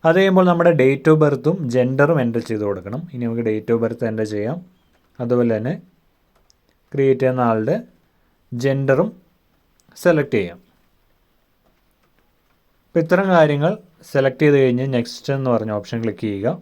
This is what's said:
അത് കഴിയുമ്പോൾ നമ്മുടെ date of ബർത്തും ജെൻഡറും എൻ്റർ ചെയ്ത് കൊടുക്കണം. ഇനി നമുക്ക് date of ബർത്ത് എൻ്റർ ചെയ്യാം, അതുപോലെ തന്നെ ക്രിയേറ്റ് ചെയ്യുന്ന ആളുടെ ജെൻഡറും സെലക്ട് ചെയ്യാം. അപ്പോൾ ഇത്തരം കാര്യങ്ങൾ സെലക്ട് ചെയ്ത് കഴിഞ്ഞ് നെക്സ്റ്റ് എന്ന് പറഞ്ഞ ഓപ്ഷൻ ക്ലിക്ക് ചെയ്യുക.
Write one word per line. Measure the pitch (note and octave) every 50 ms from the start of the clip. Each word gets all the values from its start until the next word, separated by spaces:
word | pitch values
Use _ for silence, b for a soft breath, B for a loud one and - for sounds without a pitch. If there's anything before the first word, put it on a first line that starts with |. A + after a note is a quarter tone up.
| _ E3
അത് | D#3+ F#3
കഴിയുമ്പോൾ | F#3+ G3 F#3 F#3 F#3 F3+
നമ്മുടെ | F3 E3+ E3+ F3 E3+ D3+
date | C3 C3 C#3 C3+ - D#3+
of | D#3 D#3 D#3
ബർത്തും | D3 C#3 B2+ B2 D3 F3 F#3+ E3 B2 A#2
ജെൻഡറും | B2+ B2+ B2+ C3+ C3 C#3+ D3 E3 D3+ B2+
എൻ്റർ | A#2 A2+ A#2 A2 -
ചെയ്ത് | A#2 G#2 G#2 G2+
കൊടുക്കണം. | G2+ F#2+ F2+ G2 G#2+ C3+ F3 - -
ഇനി | B2 A#2+ A#2
നമുക്ക് | A2+ A#2 A#2 A2
date | G#2+ G#2+ G#2+ - A#2
of | A#2 A#2
ബർത്ത് | A2+ A#2 - - A#2
എൻ്റർ | G#2+ G#2+ A2 G#2+ G#2+
ചെയ്യാം, | G#2 G#2 A2+ D3 F3+ F3+ - _ _ _ _ _ _ _ _ _ _ B2+
അതുപോലെ | A#2 B2 B2 B2 A#2 A2+ G#2+
തന്നെ | A2 B2+ F3 - - _ _ _ _ _ _ _ _ _ _ _ _ _ _ _ _ _ _ _ _ _ -
ക്രിയേറ്റ് | C#3+ C#3 C3+ C3 A#2+ C3
ചെയ്യുന്ന | B2+ B2+ B2+ B2 A#2 A2+
ആളുടെ | A2 A2 A2+ E3 A3 A#3+ - _ _ _ _ _ _ _ _ _ _ _ _ - A#2+ A#2+
ജെൻഡറും | C#3 C3+ C#3 C#3 C3+ C3+ C3+ F3 A3 - - _ _ _ _ _ _ _ _ _ _ _ _ _ _ _ - -
സെലക്ട് | F3 E3 D#3 C#3+ - - A2+
ചെയ്യാം. | F#2+ F2 E2+ - _ _ _ _ _ _ _ _ _ _ _ _ _ _ _ _ _ _ _ _ _ _ _ _ _ _ _ _ _ _ _ _ _ _ _ _ _ _ _ _ _ _ _ _ _
അപ്പോൾ | _ _ E3+ E3
ഇത്തരം | E3 F3+ F3+ G3 F#3+ F#3 E3+
കാര്യങ്ങൾ | D#3 D3+ D3 C#3+ D3 E3+ G#3 G#3+ - _ _ _ _ - -
സെലക്ട് | C#3+ C3+ C3+ C3 C3 D#3
ചെയ്ത് | D3+ C#3+ C#3 C3+
കഴിഞ്ഞ് | C3 B2 B2 C3 C3+ C3 A#2+
നെക്സ്റ്റ് | A#2+ A#2+ - - - - C#3 C3+
എന്ന് | C3+ C3 A#2+
പറഞ്ഞ | A2+ G#2+ A2 G#2+ G#2
ഓപ്ഷൻ | G2+ - - A#2 A2+
ക്ലിക്ക് | A2+ G2+ - - A2
ചെയ്യുക. | G2+ G2 G2 A#2+ F3+ -